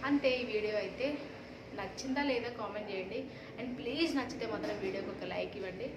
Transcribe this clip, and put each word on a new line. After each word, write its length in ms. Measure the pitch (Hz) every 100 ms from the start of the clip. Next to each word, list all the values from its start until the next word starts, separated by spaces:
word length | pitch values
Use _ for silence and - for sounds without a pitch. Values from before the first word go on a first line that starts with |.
అంతే 260 | 269 285 269
ఈ 140 | 254
వీడియో 340 | 240 214 208 214
అయితే. 400 | 190 - 262 294 - - - - - -
నచ్చిందా 480 | 190 - 269 262
లేదా 260 | 285 240 233
కామెంట్ 420 | 240 208 208 202
చేయండి, 380 | 190 185 226 269 - - -
and 180 | 247 247
ప్లీజ్ 380 | 240 285 330 277
నచ్చితే 320 | 247 - 220
మాత్రం 320 | 208 208 -
వీడియోకి 300 | 190 190 -
ఒక 140 | -
లైక్ 340 | 180 180 180 208
ఇవ్వండి 280 | 190 180 156